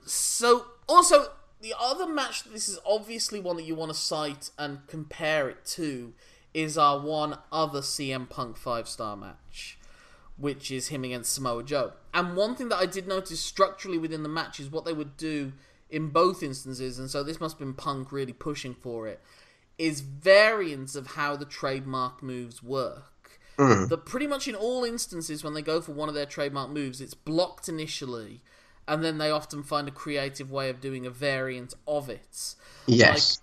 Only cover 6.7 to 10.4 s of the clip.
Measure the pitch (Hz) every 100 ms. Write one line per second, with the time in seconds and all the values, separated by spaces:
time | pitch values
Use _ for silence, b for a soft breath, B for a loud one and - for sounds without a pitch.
6.7 | 156 147 143 147 156 151 - - 156 156
7.7 | 143 135 - 135 131 123 - 123 107 127
8.7 | 117 110 - 107 101 98 - - - -
9.7 | - b b b b b -